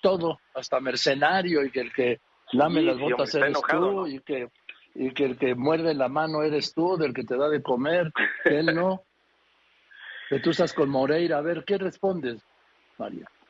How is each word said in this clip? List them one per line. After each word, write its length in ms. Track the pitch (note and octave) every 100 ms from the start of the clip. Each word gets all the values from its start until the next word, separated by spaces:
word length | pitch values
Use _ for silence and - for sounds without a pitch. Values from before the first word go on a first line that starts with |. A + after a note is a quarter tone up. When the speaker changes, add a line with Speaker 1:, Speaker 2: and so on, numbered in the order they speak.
Speaker 1:
todo, 380 | G3 F#3 E3 D#3 _
hasta 260 | C3 - C3
mercenario, 840 | C3 B2 - C#3 D3 F#3 F3+ D#3
y 60 | C#3
que 100 | B2+
el 120 | A#2+
que 280 | - B2 A#2 _ _ -
lame 280 | B2+ D3+ D3+
Speaker 2:
Sí, 60 | E3
Speaker 1:
las 100 | B2+
Speaker 2:
sí, 60 |
Speaker 1:
botas 100 | C#3
Speaker 2:
hombre, 120 | -
está 140 | C#3 D3+
Speaker 1:
eres 200 | C3+ -
Speaker 2:
enojado, 320 | - E3 F#3
Speaker 1:
tú, 100 | G3
Speaker 2:
¿no? 60 | F3
Speaker 1:
y 120 | C3+
que, 280 | - C3+ B2 _ - - _
y 200 | - C3
que 100 | B2+
el 140 | C#3 B2
que 160 | C3
muerde 400 | B2 C#3 D#3+ E3
la 140 | D3 B2+
mano 340 | C#3+ D#3+ D#3
eres 320 | D3+ D3+ C3+
tú, 220 | - F3 F#3
del 180 | D3
que 100 | B2
te 120 | A2+ B2+
da 120 | D3
de 140 | D3
comer, 500 | C#3+ B2 C#3 F3 E3 - - -
que 140 | E3+ D3+
él 160 | E3
no. 280 | E3 F#3 F#3+ -
Speaker 2:
<laughs> 40 | _ _ _ _ _ _ _ _ - - - -
Speaker 1:
Que 100 | C#3
tú 120 | E3
estás 220 | D#3 E3
con 160 | - C#3+
Moreira. 500 | C3+ C3+ D#3 E3+ D3
A 20 |
ver, 240 | D#3 E3
¿qué 120 | D#3 G3
respondes, 680 | F#3+ - G3 F3+ C3 A2+ _ _ _ _ _ _
Mario? 280 | G#2+ - - _